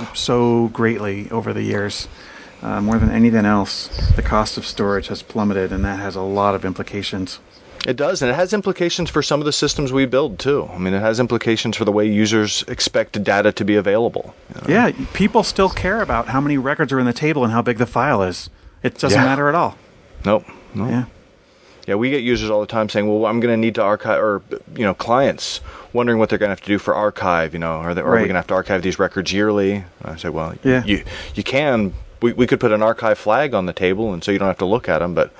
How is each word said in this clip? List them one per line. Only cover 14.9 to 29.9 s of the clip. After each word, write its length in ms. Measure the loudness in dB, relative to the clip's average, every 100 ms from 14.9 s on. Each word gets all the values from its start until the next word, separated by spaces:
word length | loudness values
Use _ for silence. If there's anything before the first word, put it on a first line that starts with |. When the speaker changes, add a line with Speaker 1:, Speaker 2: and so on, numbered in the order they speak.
| 0 -6
Speaker 1:
people 320 | -2 2 2
still 240 | 0 0 0
care 320 | 0 -4 -2
about 240 | -2 -2 -2
how 120 | -2
many 180 | 0 0
records 340 | 0 -2 0
are 60 | 2
in 80 | 0
the 60 |
table 320 | 0 0 0
and 80 | 0
how 100 | 0
big 160 | 0 0
the 80 | 0
file 360 | 0 2 2
is. 260 | 0 -4 -12 -18 -20 -8
It 160 | -6 -2
doesn't 220 | 2 4
Speaker 2:
Yeah. 40 |
Speaker 1:
matter 240 | 4 2 2
at 60 |
all. 220 | 2 0 -4 -20 -20 -20 -6
Speaker 2:
Nope. 220 | 0 0 -2 -20 -12
Nope. 140 | -6 -2
Speaker 1:
Yeah. 140 | -2 -4 -10 _ _ _ _ _ -12 -4
Speaker 2:
Yeah, 80 |
we 160 | -2 0
get 120 | 0
users 260 | 0 0 0
all 100 | -2
the 60 | 0
time 220 | -2 0
saying, 180 | 0 2
"Well, 240 | 2 2
I'm 80 | 0
gonna 180 | 2 2
need 200 | 0 2
to 60 |
archive," 380 | 0 0 0 0
or, 220 | 0 -2 -6 -12 -10
you 80 | -4
know, 100 | -2
clients 680 | -2 0 2 2 -2 -6 -10 -12 -18 -6
wondering 260 | -2 2 2
what 100 | 2
they're 100 | 2
gonna 120 | 0
have 120 | -2
to 40 | -2
do 120 | 0
for 140 | 0
archive, 600 | 0 0 0 0 2 0
you 80 | -4
know, 140 | -4
"Are 200 | -4 -4
they, 60 | -2
are 100 | 2
we 60 | 2
Speaker 1:
Right. 100 | 2
Speaker 2:
gonna 140 | -2
have 80 | 0
to 60 |
archive 280 | -2 0 -2
these 160 | 0 0
records 340 | 0 -2 -2
yearly?" 520 | 0 2 2 0 -2 -8